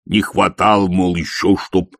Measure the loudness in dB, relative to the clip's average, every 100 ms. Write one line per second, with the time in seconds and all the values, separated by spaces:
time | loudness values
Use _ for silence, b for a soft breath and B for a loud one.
0 | -4 -2 -2 0 -2 2 2 2 2 0
1 | 0 -2 -6 -4 0 0 0 -2 -2